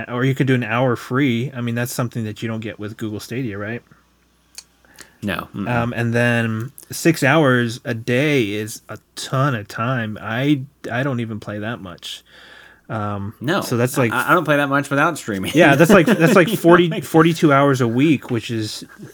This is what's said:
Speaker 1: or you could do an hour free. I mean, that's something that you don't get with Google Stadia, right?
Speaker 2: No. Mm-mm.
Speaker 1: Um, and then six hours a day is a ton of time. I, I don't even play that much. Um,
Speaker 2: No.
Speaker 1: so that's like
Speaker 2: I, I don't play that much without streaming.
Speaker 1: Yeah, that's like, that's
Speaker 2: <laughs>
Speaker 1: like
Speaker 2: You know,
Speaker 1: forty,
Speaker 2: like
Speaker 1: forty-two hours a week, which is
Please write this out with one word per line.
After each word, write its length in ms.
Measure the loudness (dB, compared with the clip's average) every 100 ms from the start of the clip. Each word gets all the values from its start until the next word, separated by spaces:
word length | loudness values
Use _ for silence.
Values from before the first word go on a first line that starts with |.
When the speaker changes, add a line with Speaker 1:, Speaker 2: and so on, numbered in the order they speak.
| -6
Speaker 1:
or 160 | -2
you 100 | 0 0
could 120 | 2
do 60 | 0
an 80 |
hour 320 | 0 0 0 0
free. 560 | -2 0 0 0 -4
I 60 | -6
mean, 160 | -6 -4
that's 160 | -4
something 320 | -4 -6 -6
that 180 | -8 -8
you 60 | -8
don't 140 | -6
get 180 | -8 -10
with 160 | -12 -8
Google 240 | -8 -8
Stadia, 380 | -8 -8 -6 -6
right? 260 | -8 -10 -12 _ _ _ _ _ _ -20 -20 _ _ -20 -20 _
Speaker 2:
No. 280 | -6 -6 -6
Mm-mm. 140 | -8 -4
Speaker 1:
Um, 240 | -2 -2 -2
and 180 | -2
then 580 | 0 2 2 -2 -4 -8 -14 -16
six 320 | -2 0 2
hours 580 | 2 4 4 4 0 -4
a 100 | -8
day 580 | -6 -2 0 2 0 0
is 300 | -2 -6 -10 -16
a 100 | -18 _ -14
ton 380 | -4 0 0
of 140 | -2 -6
time. 500 | -6 -4 -4 -4 -8
I, 400 | -6 -2 0 0 -4 _ -8
I 140 | -4
don't 160 | -2 -4
even 200 | -6 -8
play 180 | -10 -8
that 220 | -8 -8
much. 420 | -12 -16 -16 -16 _ -20 -20 -20 -20 _ -12
Um, 480 | -8 -6 -6 -10 -8
Speaker 2:
No. 200 | -4 -4
Speaker 1:
so 140 | -2 0
that's 200 | 0 0
like 140 | 0
Speaker 2:
I, 180 | 0 2
I 20 |
don't 120 | 2 2
play 100 | 0
that 120 | 0
much 200 | -2 -2
without 280 | 0 0 -2
streaming. 340 | -6 -6 0
Speaker 1:
Yeah, 220 | 4 6 6
that's 160 | 8
like, 140 | 6 6
that's 300 | 4 6 6
Speaker 2:
<laughs> 0 |
Speaker 1:
like 120 | 4
Speaker 2:
You 60 | 4
know, 40 |
Speaker 1:
forty, 260 | 6 6 6
Speaker 2:
like 160 | 0
Speaker 1:
forty-two 480 | 2 4 4 4 4
hours 280 | 6 4 2
a 60 | 0
week, 440 | 2 2 2 -2
which 180 | -6 -4
is 340 | -6 -6 -10 -16 -18 -20